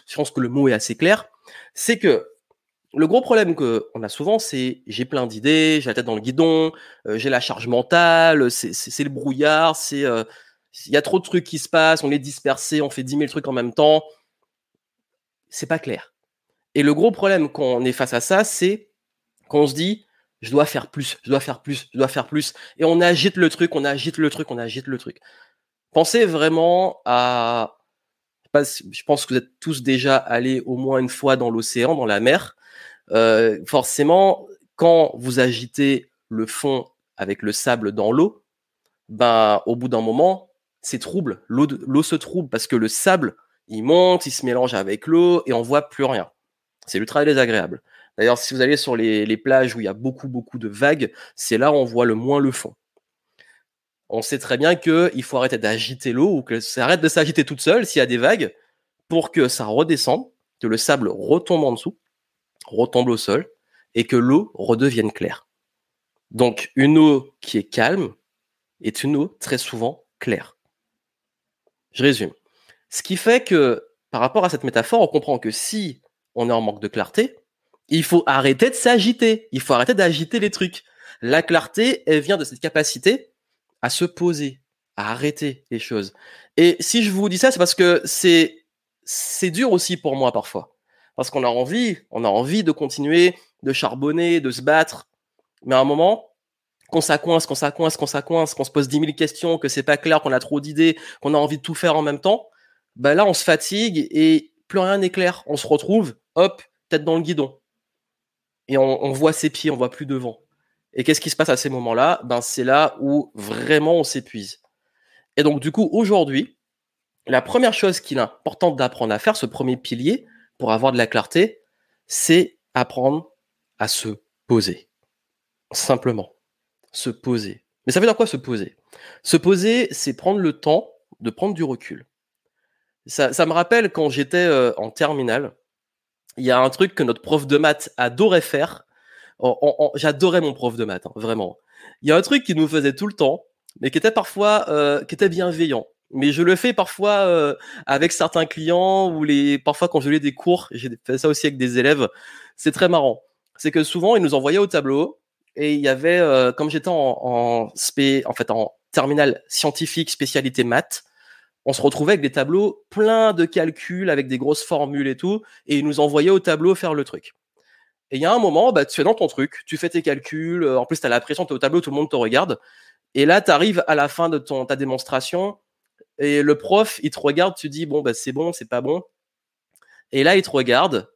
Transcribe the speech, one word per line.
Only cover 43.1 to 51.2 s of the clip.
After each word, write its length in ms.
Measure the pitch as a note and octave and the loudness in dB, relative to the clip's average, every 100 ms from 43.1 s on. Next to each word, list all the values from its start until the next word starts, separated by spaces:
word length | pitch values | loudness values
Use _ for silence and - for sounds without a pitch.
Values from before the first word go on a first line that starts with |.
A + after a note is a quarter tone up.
| F#3 A#2+ - _ _ - | 2 0 -8 _ _ -12
il 160 | A2 | -4
monte, 440 | A#2+ F3 F#3 F3+ - | 2 6 6 4 -2
il 40 | |
se 160 | - B2+ | -6 -2
mélange 280 | B2 B2+ | 0 0
avec 320 | A2+ G2 G#2+ - | -2 -4 -6 0
l'eau 360 | E3 F3 F3 - | 4 4 2 0
et 60 | |
on 100 | A#2+ | -4
voit 260 | A#2 C#3+ - | 0 -2 -2
plus 160 | - | -4
rien. 260 | C3+ A#2 - _ _ _ _ _ - | -2 -2 -6 _ _ _ _ _ -8
C'est 120 | F#2+ | -6
ultra 260 | A2 D3 | -2 0
désagréable. 580 | D3 C3+ A#2+ A2 E2+ C#2+ _ _ _ - | 2 4 2 0 -4 -10 _ _ _ 0
D'ailleurs, 220 | A#2 A#2+ | 2 2
si 160 | - | -2
vous 60 | C3 | 0
allez 160 | C3 D3 | 2 2
sur 200 | - A#2 | -2 -2
les, 300 | A2 G#2+ G#2+ | 0 0 0
les 100 | A2 | -2
plages 400 | C3+ C3 B2+ A2+ | 2 2 2 -2
où 40 | |
il 40 | |
y 40 | G2+ | -6
a 40 | |
beaucoup, 360 | G#2 C3 C3 C#3 | -6 -8 -8 -10
beaucoup 300 | B2 A2 A#2+ | -10 -12 -10
de 100 | A2 | -10
vagues, 440 | G2+ C#3+ D#3+ A2+ - | 0 0 0 -4 -8